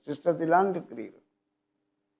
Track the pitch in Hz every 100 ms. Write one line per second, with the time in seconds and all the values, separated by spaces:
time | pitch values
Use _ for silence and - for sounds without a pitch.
0 | - 143 175 160 165 175 196 180 - 117
1 | 104 - _ _ _ _ _ _ _ _
2 | _